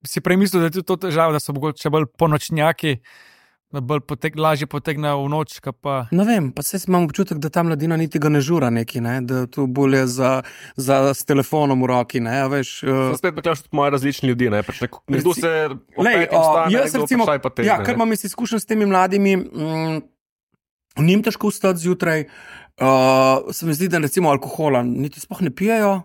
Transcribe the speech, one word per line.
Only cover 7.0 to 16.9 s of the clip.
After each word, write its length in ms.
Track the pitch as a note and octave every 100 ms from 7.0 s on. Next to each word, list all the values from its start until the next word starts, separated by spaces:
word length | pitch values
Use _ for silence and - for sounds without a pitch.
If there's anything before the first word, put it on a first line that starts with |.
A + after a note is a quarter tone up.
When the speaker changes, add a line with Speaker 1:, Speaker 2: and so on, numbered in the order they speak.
Speaker 2:
občutek, 320 | E3 C#3+ F#3+ D#3
da 140 | D3+
ta 100 | F3
mladina 360 | E3+ D3+ D#3+ E3
niti 200 | D#3+ D#3+
ga 120 | D3+
ne 120 | D3
žura 300 | C3+ E3+ B2+
neki, 300 | A#2 A2+ B2
ne, 180 | A#2 B2+
da 240 | B2 C3
to 220 | B2 - C3
bolje 400 | B2+ C3+ C3+ C3
za, 240 | B2 C3 C3 - - -
za 280 | - C3 C3+ C3+
s 120 | C#3
telefonom 540 | - C#3 C3 D#3 D3 C3
v 100 | B2+
roki, 340 | B2 A#2+ C3
ne, 160 | A#2 C3
a 80 | C3+
veš, 240 | C#3+ B2+ -
eh. 100 | B2 C3+ C3
Speaker 3:
To 100 | B2+
spet 180 | F#3
pa 80 | D#3
tudi 260 | E3+ D3+ -
moje 200 | D3+ C#3+
različni 380 | C#3 C3+ C#3 C3+
ljudje, 220 | A#2+ B2
ne, 120 | G#2
pač 180 | - -
neko, 220 | B2 - -
nekdo 240 | C#3+ D#3+
Speaker 2:
Reci-, 100 | D3+
Speaker 3:
se 120 | E3 D#3+ D3+ C3+ _
ob 100 | -
Speaker 2:
Lej, 160 | G#3 G#3
Speaker 3:
petih 160 | E3
Speaker 2:
o, 100 | E3+
Speaker 3:
vstane, 300 | D#3+ D#3 E3
Speaker 2:
jaz 140 | A3+
Speaker 3:
nekdo 160 | C#4